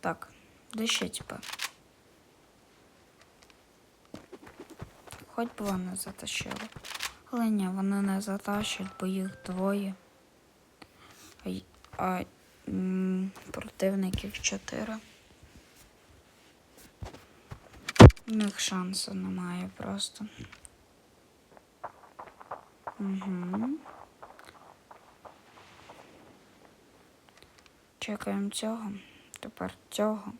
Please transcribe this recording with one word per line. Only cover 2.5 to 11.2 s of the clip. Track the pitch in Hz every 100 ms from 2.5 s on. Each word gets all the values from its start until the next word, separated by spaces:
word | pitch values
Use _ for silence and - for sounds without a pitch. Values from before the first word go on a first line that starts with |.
| - - - - - - - - - - - - - - - - - - - - - - - - - - - -
Хоч | - 233 -
би | 202
вони | 190 180 190
затащили. | - 196 202 - - - 220 - - - - - -
Але | 240 226
ні, | 214 185
вони | 190 196 202
не | 202 196
затащать, | 202 196 - 208 214 - 190 -
бо | 185
їх | 190 190 - -
двоє. | 185 190 202 196 190 - - - - - - - - - - - -